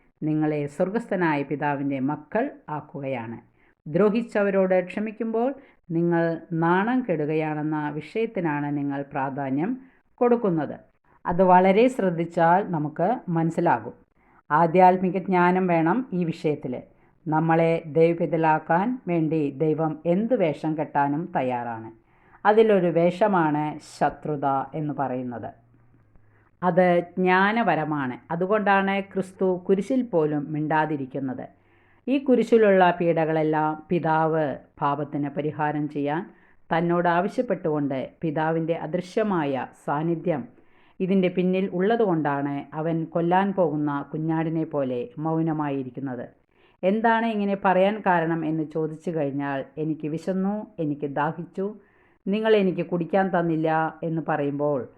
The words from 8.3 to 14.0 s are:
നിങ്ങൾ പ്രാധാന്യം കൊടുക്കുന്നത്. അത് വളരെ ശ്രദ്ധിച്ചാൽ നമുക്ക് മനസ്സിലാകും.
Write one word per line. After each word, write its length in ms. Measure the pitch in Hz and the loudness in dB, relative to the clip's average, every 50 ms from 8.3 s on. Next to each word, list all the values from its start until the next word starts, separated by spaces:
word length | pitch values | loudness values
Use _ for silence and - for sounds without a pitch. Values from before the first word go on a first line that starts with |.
| 226 190 175 160 147 147 147 147 147 147 | -4 -4 -2 -2 -2 -2 -2 -2 -4 -2
നിങ്ങൾ 280 | 139 143 139 143 139 139 | -2 -4 -4 -6 -8 -6
പ്രാധാന്യം 680 | 147 143 131 143 131 139 139 135 131 143 165 220 262 254 - - _ _ _ _ _ | -6 -4 -4 -4 -4 -4 -4 -2 -2 -2 -2 -2 -4 -8 -10 -18 _ _ _ _ _
കൊടുക്കുന്നത്. 600 | _ 247 240 240 233 233 202 170 160 143 - - - - _ _ _ _ _ _ _ _ | _ 2 2 2 2 2 0 0 0 -2 -4 -8 -12 -16 _ _ _ _ _ _ _ _
അത് 180 | - 180 170 190 | -4 2 4 6
വളരെ 440 | 180 180 180 185 190 190 214 240 262 | 8 8 8 8 6 6 6 4 4
ശ്രദ്ധിച്ചാൽ 840 | 247 - 196 185 170 160 170 165 - 180 165 165 175 190 214 - | 4 2 0 0 0 0 -4 -4 0 2 4 6 4 4 2 0
നമുക്ക് 460 | 180 151 151 147 151 - 165 196 247 - - - | -2 -4 -4 -4 -2 -2 0 0 0 -2 -4 -2
മനസ്സിലാകും. 640 | 170 165 165 165 160 - 170 170 131 117 107 - - - | -2 0 0 0 0 0 2 2 2 0 -2 -8 -14 -16